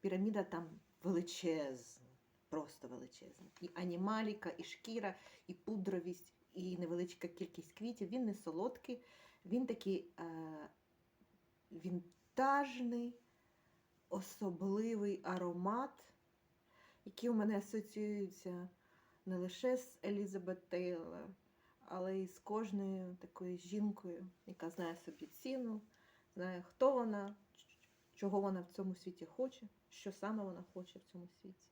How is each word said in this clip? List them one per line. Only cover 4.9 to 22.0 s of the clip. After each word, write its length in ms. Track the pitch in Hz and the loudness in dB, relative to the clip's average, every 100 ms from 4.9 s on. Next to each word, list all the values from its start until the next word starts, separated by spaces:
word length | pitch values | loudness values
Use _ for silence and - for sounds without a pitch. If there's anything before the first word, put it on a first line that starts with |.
| 226 202 185 - - - | -2 -2 -4 -12 -20 -12
і 80 | |
пудровість, 920 | 180 - 214 190 185 170 175 - _ _ | -8 -4 0 2 2 0 -6 -10 _ _
і 240 | - 185 180 | -6 -4 -2
невеличка 520 | 175 175 180 - 170 | 0 2 0 -2 -8
кількість 440 | - 190 - - | -4 -6 -6 -12
квітів. 360 | - 226 233 190 | -6 -6 -2 -2
Він 160 | 240 | 2
не 100 | 233 | 0
солодкий, 680 | 202 - 160 226 254 - 247 - - - - | 0 -2 0 0 -2 -6 -8 -8 -20 -20 -20
він 220 | 185 233 254 | 0 2 2
такий, 460 | 226 196 190 - - | 0 2 2 0 -8
е, 500 | 170 165 160 151 151 - _ _ _ _ _ _ _ _ _ | -6 -6 -6 -8 -12 -16 _ _ _ _ _ _ _ _ _
вінтажний, 1400 | 165 180 175 - - _ - 262 277 277 247 247 240 240 240 _ _ _ _ _ _ _ _ _ | -6 0 0 -2 -20 _ 4 8 8 6 2 0 2 0 -6 _ _ _ _ _ _ _ _ _
особливий 1120 | 196 190 - 202 170 190 196 226 220 202 196 | -4 -4 -2 -2 2 2 4 4 2 2 0
аромат, 800 | - 180 180 170 185 226 277 - - - _ _ _ _ _ - - - | 0 0 2 2 2 2 0 -4 -20 -20 _ _ _ _ _ -20 -20 -18
який 260 | - - 240 | -16 -2 2
у 40 | |
мене 240 | 226 208 202 | 6 6 4
асоціюється 1120 | 202 220 214 - 214 208 196 185 185 175 180 - _ - _ _ - | 2 -2 -2 -2 0 0 -2 -4 -8 -6 -8 -12 _ -20 _ _ -2
не 100 | 180 | 0
лише 400 | 185 - 254 254 | 0 2 4 4
з 220 | 254 - | 0 -6
Елізабет 640 | - 202 202 190 175 185 - | -2 0 0 -2 -4 -6 -2
Тейлор, 600 | 180 180 175 165 170 175 190 _ _ _ _ - | 0 0 -2 -4 -8 -10 -14 _ _ _ _ -8
але 320 | 185 | -4